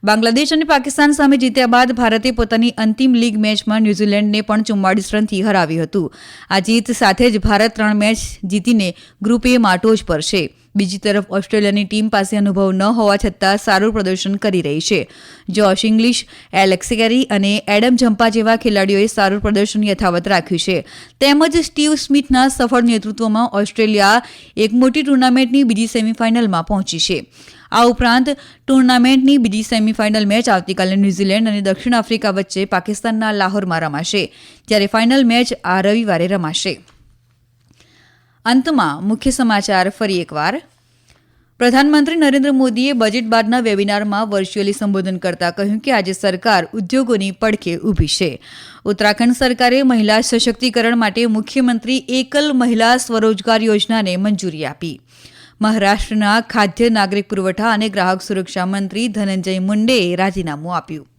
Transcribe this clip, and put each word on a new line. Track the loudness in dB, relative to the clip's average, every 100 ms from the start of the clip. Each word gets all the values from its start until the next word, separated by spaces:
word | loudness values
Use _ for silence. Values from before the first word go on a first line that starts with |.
બાંગ્લાદેશ | 2 2 2 2 2
અને | 0
પાકિસ્તાન | 2 0 0 2 2
સામે | 4 4 4
જીત્યા | 2 0 2
બાદ | 4 2
ભારતે | 2 0 0 -2
પોતાની | -2 -2 2 0
અંતિમ | 0 -2 2 2
લીગ | 4 2 0
મેચમાં | 0 -2 -2 0
ન્યૂઝીલેન્ડને | 2 2 0 2 0 -2
પણ | 0 -2
ચુમ્માળીસ | 0 0 0 0 0
રનથી | -2 -2 -2
હરાવ્યું | 0 0 0 -2
હતું. | -2 -2 -4 -8 -20 -20 -4
આ | -2
જીત | 0 0 0
સાથે | 0 0 4 2
જ | 2
ભારત | 0 2 0
ત્રણ | 0 0
મેચ | 2 0 0 -6 -10
જીતીને | -4 -2 2 2 0 -4 -18 _
ગ્રુપ | 0 0 2
એમાં | 2 4 2
ટોચ | 2 2
પર | 0 -4
છે. | -2 -4 -4 _ _ -4
બીજી | -2 -2
તરફ | -2 -2 -2
ઓસ્ટ્રેલિયાની | -6 -2 0 0 0
ટીમ | -2 -2 -2
પાસે | -2 -2 0
અનુભવ | 0 0 0
ન | 0
હોવા | 0 2 2 2
છતાં | -2 -2 0 0
સારું | 0 0 2
પ્રદર્શન | 0 -2 -4 -4
કરી | -2 -2 -2
રહી | -2 -4
છે. | -2 -2 -2 -12 -20 -20 -8
જોશ | 0 2 2
ઇંગ્લિશ, | 2 2 2 0 -6 -20 -6
એલેક્સ | 0 2 0 -2
કેરી | 0 2 2
અને | 0 0 0 -2 0
એડમ | 0 2 4
ઝમ્પા | 2 2 0
જેવા | 2 0 0
ખેલાડીઓએ | 0 0 2 2 0
સારું | 0 0 0
પ્રદર્શન | 0 0 0 0
યથાવત | -2 0 0 0 0
રાખ્યું | -2 -2 -4
છે. | -2 -4 -4 -18 -20 _
તેમજ | 2 4 2 2
સ્ટીવ | -2 0 0
સ્મિથના | 0 0 0 2 2 2
સફળ | 2 0 2
નેતૃત્વમાં | 2 0 -2 -4 -2 0 0
ઓસ્ટ્રેલિયા | -2 -4 0 0 2 4 2 0 -20 -16 -4
એક | 0
મોટી | 2 2 2
ટુર્નામેન્ટની | 0 2 4 2 2 2
બીજી | 2 0 -2
સેમીફાઇનલમાં | -2 -2 -2 0 0 0 -2
પહોંચી | -2 -4 -4 -4
છે. | -2 -2 -6 _ -20 -20 -4
આ | 2
ઉપરાંત | 2 2 2 2 0 -4 -8 -20 0
ટુર્નામેન્ટની | 2 4 4 4 4 4 4
બીજી | 2 -2
સેમીફાઇનલ | -2 0 0 0 0 0 2
મેચ | 0 2
આવતીકાલે | 0 -2 -4 0 2
ન્યૂઝીલેન્ડ | 0 0 0 0 0
અને | -2
દક્ષિણ | -2 -2 0
આફ્રિકા | 0 0 -2 -2
વચ્ચે | -4 -4 -4
પાકિસ્તાનના | -2 -4 -4 -6 -4 -4 -4
લાહોરમાં | -2 -2 -2 -4 -4
રમાશે, | -4 -6 -4 -4 -4 -10 -20 -20 -2
જ્યારે | 0 0
ફાઇનલ | 0 2 2
મેચ | 4 2 0 -4
આ | -4 0
રવિવારે | 2 0 0 -2 0
રમાશે. | -2 -4 -4 -6 -8 _ _ _ _ _ _ _ _ _ _ _ _ _ _ _ _
અંતમાં | 0 0 2 0 0 -2 -4
મુખ્ય | -2 -2
સમાચાર | 0 0 0 0 0 0
ફરી | -2 -4 -2
એકવાર. | -4 -4 -4 -4 -10 _ _ _ _ _ _ _ _ _
પ્રધાનમંત્રી | 0 2 4 2 2 2
નરેન્દ્ર | 2 2 2
મોદીએ | 2 0 0 -2
બજેટ | 0 0 0
બાદના | 0 0 2 0
વેબિનારમાં | 0 0 0 -2 -2 -4 -2
વર્ચ્યુઅલી | -2 -4 -4 -4
સંબોધન | -2 -2 -2 -2 -4
કરતા | -6 -4 -4
કહ્યું | -4 -4 -2
કે | -2
આજે | -2 -2
સરકાર | -4 -4 -2 0 0 -2
ઉદ્યોગોની | -8 -2 -2 0 0 -2
પડખે | -4 -2 -2 -4 -4
ઊભી | -4 0 -2
છે. | 0 -4 -4 -16 -20 -20 -10
ઉત્તરાખંડ | -6 0 0 2 0
સરકારે | 2 0 2 2 4
મહિલા | 2 2 2 2
સશક્તિકરણ | 2 0 0 -2 -2 0 0 0
માટે | 0 0 0
મુખ્યમંત્રી | 0 -2 0 0 0 -2 -4 -2
એકલ | -4 -2 -2 0
મહિલા | 0 2 2 2 2
સ્વરોજગાર | 0 0 0 0 0 0
યોજનાને | 2 0 0 -2 -2 -2
મંજૂરી | -2 -2 -4 -6
આપી. | -10 -8 -10 -10 _ _ -20 -20 -20 _
મહારાષ્ટ્રના | -2 0 2 0 0 -2 0 0
ખાદ્ય | 0 -2 -2 0 0
નાગરિક | 2 0 -2 -4
પુરવઠા | -4 -4 -2 -2
અને | 0 -2
ગ્રાહક | -2 -2 -2
સુરક્ષા | -4 -6 -6 -6 -4
મંત્રી | -4 -6 -4 -6
ધનંજય | -4 -4 -4 -4 -4
મુંડેએ | -2 0 2 2 0 0
રાજીનામું | -2 -2 -8 -8 -8 -8
આપ્યું. | -8 -14 -14